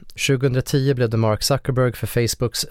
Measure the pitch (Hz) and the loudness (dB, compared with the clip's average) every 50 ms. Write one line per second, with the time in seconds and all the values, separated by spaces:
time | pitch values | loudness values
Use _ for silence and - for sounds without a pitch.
0 | - - - - - - 139 127 135 135 123 131 123 - - 143 131 139 135 123 | -14 -16 -8 -4 0 0 2 2 2 0 0 0 0 0 0 2 2 2 2 2
1 | 123 113 117 113 110 110 107 101 - - 139 131 - - 127 123 127 123 113 - | 0 2 2 2 2 2 2 0 0 0 0 0 0 0 0 2 0 0 0 -4
2 | - - - 123 120 110 - - 123 113 - - - - | -6 -2 0 0 0 0 0 -2 -4 -2 -2 -4 -6 -6